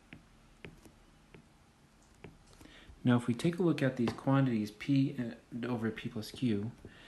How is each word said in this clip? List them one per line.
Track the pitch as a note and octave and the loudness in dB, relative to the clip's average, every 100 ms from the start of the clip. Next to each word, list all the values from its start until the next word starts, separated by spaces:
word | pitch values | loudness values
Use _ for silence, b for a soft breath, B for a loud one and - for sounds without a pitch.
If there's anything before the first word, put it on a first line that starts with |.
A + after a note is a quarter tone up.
| - - - - - - - - - - - - - - - _ - _ _ _ - - - - - B B B B - | -20 -20 -20 -20 -20 -20 -20 -20 -20 -20 -20 -20 -20 -20 -20 _ -20 _ _ _ -20 -20 -20 -20 -20 B B B B -2
Now, | B2+ B2 | 2 4
if | A#2+ | 2
we | |
take | A#2 E3+ E3+ | 0 0 2
a | |
look | F3 D3+ | 2 2
at | C3+ C3 | 0 0
these | A2+ | -2
quantities, | - - C3+ C3+ A2+ G#2 | 0 2 4 4 2 -2
P, | - - C#3 C#3 B2+ | -6 2 4 4 0
uh, | A#2 - - A#2+ A#2+ | -6 -8 -12 -8 -4
over | A#2 A2 | -2 -2
P | - A#2 | -4 -6
plus | A2 G#2+ | -8 -10
Q, | - B2+ G2+ A2 - B B | -2 0 0 -2 -8 B B